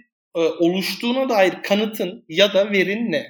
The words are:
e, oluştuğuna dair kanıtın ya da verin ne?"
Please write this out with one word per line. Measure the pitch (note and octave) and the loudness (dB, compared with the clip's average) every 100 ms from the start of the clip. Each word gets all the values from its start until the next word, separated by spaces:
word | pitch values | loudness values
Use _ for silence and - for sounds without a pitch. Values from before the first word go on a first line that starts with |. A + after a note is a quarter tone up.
| _ _ _ E3+ | _ _ _ -2
e, | |
oluştuğuna | D#3+ E3 E3+ F#3+ F3+ - A#3+ C4 C4 | -2 2 0 0 -4 -4 -4 -2 0
dair | G#3+ F#3 F3 | 2 2 0
kanıtın | - G3+ A3 - F3+ F#3 - | -2 0 0 -4 -6 -8 -6
ya | D#3+ G3+ | 2 4
da | F#3+ G3+ | 4 2
verin | G3+ F3+ G#3+ A3 | 2 0 -2 -2
ne?" | D3 - | -4 -6